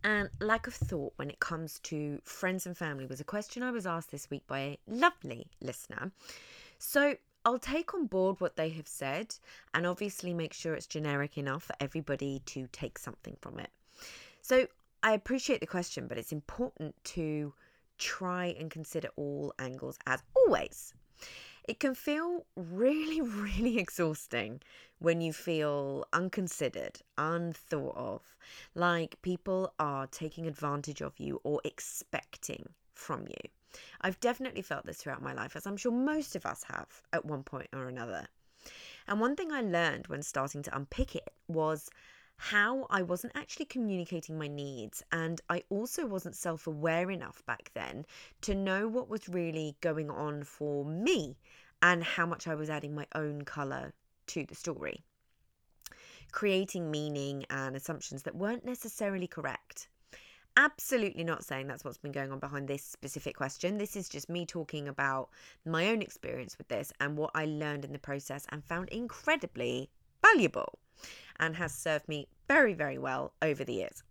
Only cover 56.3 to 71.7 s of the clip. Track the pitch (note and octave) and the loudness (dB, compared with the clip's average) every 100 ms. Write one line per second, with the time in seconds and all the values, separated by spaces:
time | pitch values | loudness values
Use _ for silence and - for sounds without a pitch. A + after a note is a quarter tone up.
56.3 | - G#3 F#3+ F#3+ F#3 E3 D3+ D3+ C#3+ C#3 | 0 4 4 2 -2 -2 0 0 -2 -2
57.3 | C#3 - C3+ C3+ C3+ - D#3 - C3+ - | -4 -4 -4 -2 -4 -6 -6 -6 -6 -8
58.3 | - G3+ A#3+ B3 B3 A3+ - G3+ F#3+ F3+ | -4 -2 -2 -4 -6 -8 -2 -2 0 -4
59.3 | - D3 - _ - - _ _ - - | -4 -4 -4 _ -16 -16 _ _ -20 -20
60.3 | - _ - D4 - - B3+ G3+ - E3 | -20 _ 8 8 4 0 2 2 0 -2
61.3 | D#3+ - C3+ C3+ B2 C3+ A#2 C#3+ C#3 C3+ | -2 -2 -4 -4 -6 -8 -8 -6 -4 -4
62.3 | C#3 C#3 C#3+ C#3 C#3 - - C#3 - - | -4 -4 -4 -2 -4 -6 -12 -8 -6 -6
63.3 | - C3+ - F3+ G#3 G#3 G3+ F3 D3 - | -2 -4 0 0 0 -2 -4 -6 -8 -4
64.3 | F3 E3+ F3 D3+ D#3 C#3+ C#3 C#3 C3+ - | -4 -2 -4 -4 -4 -4 0 2 2 -2
65.3 | - - - E3 D#3+ F#3+ A3+ - - - | -12 -20 -10 -2 2 4 4 0 -6 -6
66.3 | B2+ B2 - - A2 - - C#3+ D3+ D#3 | -6 -6 -12 -4 -2 -2 -2 0 2 0
67.3 | D#3 D#3 D3+ D3+ D3 C#3+ C#3+ - C#3 - | 2 0 0 0 -2 -4 -8 -4 -4 -2
68.3 | C3+ - D3 - E3+ F#3 A3 A#3+ - - | -8 -6 -8 -2 -4 -2 -4 -6 -2 2
69.3 | D#4 - - B2 B2 C4+ _ _ _ G#4 | 2 2 -2 0 0 -4 _ _ _ 12
70.3 | G4 F#3 - - - _ - - - - | 12 8 4 -4 -8 _ -18 -16 -16 -18
71.3 | - D#3+ D#3+ E3 | 0 0 2 -2